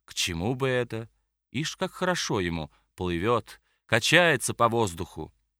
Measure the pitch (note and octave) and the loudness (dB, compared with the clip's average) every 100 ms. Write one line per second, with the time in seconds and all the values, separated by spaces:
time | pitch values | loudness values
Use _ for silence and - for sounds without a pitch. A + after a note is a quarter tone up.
0 | - - G2 E2 G2+ C3 C3+ B2+ A#2+ A2+ | -10 -4 -4 -2 -4 -2 -2 -2 -2 -8
1 | A2+ _ _ _ _ C3 D#3+ - F#3 - | -12 _ _ _ _ -8 -6 -6 -8 -2
2 | F3+ F3 - A#2 F2 E2 D2+ _ _ - | -2 -2 -2 -2 -2 -4 -6 _ _ -8
3 | F2+ E2+ G#2+ A#2 - - _ _ _ A#2 | -4 -2 0 0 -2 -14 _ _ _ 0
4 | - E3 F3 C3 - - A#2 A#2 G#2 E2+ | 4 6 6 4 0 2 2 4 0 -2
5 | F2+ - D#2 _ _ | -10 -10 -14 _ _